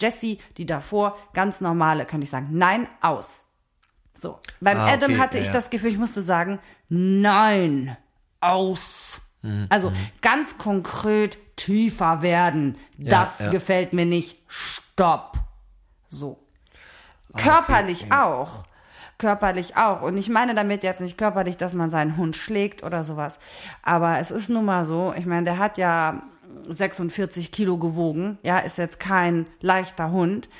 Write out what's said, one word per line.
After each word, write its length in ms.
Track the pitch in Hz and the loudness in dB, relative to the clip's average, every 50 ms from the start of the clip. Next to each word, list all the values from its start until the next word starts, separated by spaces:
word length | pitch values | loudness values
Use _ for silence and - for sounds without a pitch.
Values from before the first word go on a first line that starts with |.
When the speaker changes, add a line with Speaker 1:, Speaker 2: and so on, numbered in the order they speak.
Speaker 1:
Jessie, 380 | 214 233 233 - 233 220 208 - - - - | -2 -2 -2 -2 -4 -6 -6 -6 -10 -20 -14
die 100 | - 170 | -12 -6
davor, 500 | 147 160 143 147 - 208 208 208 202 202 - - - | -6 -6 -6 -6 -4 -2 0 0 0 -2 -6 -16 -6
ganz 280 | - 185 196 202 190 - | -2 0 0 0 0 -2
normale, 440 | 190 170 165 170 160 160 156 151 123 | -2 0 2 4 4 4 4 2 -2
könnte 200 | - 165 151 143 | -4 -4 -4 -4
ich 60 | - | -4
sagen, 180 | 139 131 139 143 | -6 -6 -6 -2
"Nein, 380 | 156 170 180 180 202 240 233 - - - | 0 2 4 4 4 2 -2 -6 -6 -2
aus." 460 | - 165 147 107 - - - - - _ _ _ _ _ _ _ _ _ _ _ _ _ _ - | 0 0 0 -2 -6 -12 -14 -16 -18 _ _ _ _ _ _ _ _ _ _ _ _ _ _ -14
So. 220 | - - - - - - - - | -14 -14 -14 -14 -18 -20 -10 0
Beim 180 | 185 196 202 110 | 2 2 4 4
Speaker 2:
Ah, 140 | 107 - | 4 4
Speaker 1:
Adam 200 | 277 - 277 277 | 4 4 4 2
Speaker 2:
okay, 80 | 262 262 | 4 4
Speaker 1:
hatte 160 | 262 254 254 | 2 2 0
Speaker 2:
ja, 60 | 247 | -2
Speaker 1:
ich 60 | 196 196 | -2 0
Speaker 2:
ja. 40 | 196 | 0
Speaker 1:
das 160 | 240 - - | -2 -2 -2
Gefühl, 200 | 240 208 214 233 | -4 -2 -2 -2
ich 60 | 208 202 | 0 0
musste 240 | 240 220 - 202 | -2 -2 -2 -4
sagen, 360 | 180 180 180 170 175 190 202 190 - - - _ _ - | 0 0 2 2 2 -2 -4 -8 -10 -18 -20 _ _ -2
"Nein, 1080 | 165 175 185 190 196 196 202 208 196 202 220 214 208 190 175 160 143 135 127 135 120 - _ _ _ _ _ _ _ - | 0 2 2 4 4 4 6 6 6 6 6 6 4 4 2 2 2 0 -2 -4 -8 -12 _ _ _ _ _ _ _ -2
aus." 800 | 170 175 185 190 190 190 185 - - - - - - - - - - _ _ - | 0 2 2 2 0 0 -2 -2 -2 -2 -2 -2 -2 -2 -4 -6 -8 _ _ -12
Speaker 2:
Mhm, 240 | - 107 104 104 101 95 | -8 -6 -4 -4 0 2
Speaker 1:
Also 220 | 196 208 180 - | 2 2 2 0
Speaker 2:
mhm. 60 | 92 92 98 107 - - | -2 -2 -4 -6 -8 0
Speaker 1:
ganz 360 | - 226 247 294 311 - - - | 2 2 2 2 0 -4 -8 -6
konkret 800 | - 214 196 190 170 - - - - 214 214 214 214 208 - - - - - | -4 -2 -2 -2 -2 -4 -8 -4 -2 0 2 2 2 0 -4 -10 -20 -14 -8
tiefer 640 | - - 185 202 214 233 214 - - 180 165 165 147 | -6 -2 0 2 2 2 2 0 0 2 2 2 2
werden. 560 | 165 175 170 175 175 175 160 156 143 135 127 - - _ _ - | 2 2 4 4 4 2 2 0 0 -2 -4 -6 -14 _ _ -8
Speaker 2:
Ja, 120 | 139 120 | 0 4
Speaker 1:
Das 280 | 196 180 190 - - - | 4 4 4 2 0 -2
Speaker 2:
ja. 120 | 104 104 | 0 0
Speaker 1:
gefällt 420 | 185 180 - - 190 180 180 180 | 0 0 0 0 0 0 0 0
mir 140 | 175 175 170 | 0 0 2
nicht. 360 | 170 175 175 170 - - _ _ - | 2 2 0 -2 -4 -14 _ _ -16
Stopp. 880 | - - - - - - - _ - - 180 170 156 - - - - - - - - - _ _ _ _ _ _ _ _ _ _ | -10 -8 -8 -6 -8 -10 -12 _ 0 2 4 4 4 2 -2 -8 -6 -6 -6 -6 -10 -20 _ _ _ _ _ _ _ _ _ _
So. 360 | 156 139 143 135 - _ _ _ _ _ _ _ _ - - - - - - - _ _ _ _ | -14 -12 -12 -12 -12 _ _ _ _ _ _ _ _ -20 -20 -20 -20 -20 -20 -20 _ _ _ _
Speaker 2:
Ah, 40 | - | -6
okay, 60 | - | 0
Speaker 1:
Körperlich 640 | 233 294 302 330 330 - 262 214 196 185 175 175 208 214 | 4 6 6 6 6 6 2 2 2 2 -4 -6 -2 0
Speaker 2:
ja. 140 | 262 277 247 | 2 4 4
Speaker 1:
auch. 400 | 175 143 123 120 165 - 107 - _ _ _ _ _ - - - - _ - | 2 2 -2 -4 -6 -8 -18 -18 _ _ _ _ _ -20 -20 -20 -20 _ -4
Körperlich 580 | 220 208 208 202 214 190 180 180 175 - - | 0 0 0 2 0 0 0 -2 -6 -2 0
auch. 260 | - 226 208 185 - | 2 2 2 2 0
Und 140 | - 160 185 | -2 -2 -2
ich 120 | 196 190 220 | -2 -2 0
meine 260 | 233 220 247 247 226 | 2 2 2 2 0
damit 300 | 214 208 202 208 202 190 | 0 0 0 -2 -2 -2
jetzt 160 | 185 185 185 | -4 -4 -4
nicht 180 | 185 175 175 - | -8 -10 -6 -2
körperlich, 380 | 220 208 180 196 180 180 175 | -2 0 0 0 -2 -2 -4
dass 180 | - 180 180 180 | -4 -6 -4 -2
man 160 | 175 165 160 | -2 -2 0
seinen 260 | 165 156 151 156 156 | 0 0 0 0 0
Hund 200 | 175 175 160 156 | -2 -2 -2 -4
schlägt 480 | - - - 220 202 202 202 - - - | -6 -6 -4 -2 -2 -2 -2 -4 -8 -10
oder 180 | 160 175 165 | -6 -6 -6
sowas. 380 | 156 151 156 151 147 - - - - - - - - - - - | -6 -6 -6 -6 -6 -8 -8 -14 -20 -20 -20 -18 -18 -18 -16 -6
Aber 380 | - - 170 170 170 165 165 131 | 0 2 2 4 4 2 2 0
es 100 | 170 - | -2 -4
ist 180 | - 226 202 240 | -6 -6 -4 -2
nun 160 | 240 226 214 | 0 0 2
mal 200 | 202 190 180 170 | 2 2 0 0
so, 280 | 156 165 170 185 180 - | 0 -2 -2 -2 -2 -4
ich 100 | 180 175 | -4 -4
meine, 180 | 180 170 170 170 | -2 -2 0 0
der 140 | 175 175 185 | 0 0 0
hat 180 | 202 214 214 | 0 -2 0
ja 460 | 190 180 175 165 165 160 156 - - - - - _ _ 175 - - - - | 0 2 2 2 2 2 0 -2 -4 -12 -16 -20 _ _ -20 -20 -16 -12 -12
sechsundvierzig 840 | 165 196 196 185 - - 175 165 - 214 190 185 - 175 165 - | -4 -4 -4 -4 -2 -4 -6 -6 -4 -4 -6 -4 -4 -10 -10 -8
Kilo 260 | - - 208 185 175 170 | -4 -2 0 0 0 0
gewogen, 600 | 170 170 160 175 170 165 147 160 185 208 202 - | -2 -4 -2 0 -2 0 0 -2 -4 -4 -6 -6
ja, 160 | - - 180 185 | -2 0 0 0
ist 200 | - 165 - - | 0 -2 -6 -6
jetzt 220 | 170 165 - - | -6 -6 -6 -10
kein 460 | - 185 196 185 175 175 170 165 160 - - - | -4 0 2 2 2 2 2 0 -2 -4 -10 -4
leichter 520 | - 185 185 185 180 175 - - 160 160 | 0 2 2 2 2 -4 -6 -6 -4 -2
Hund. 360 | 180 190 175 175 202 233 - - - | 0 2 2 2 0 -4 -6 -12 -20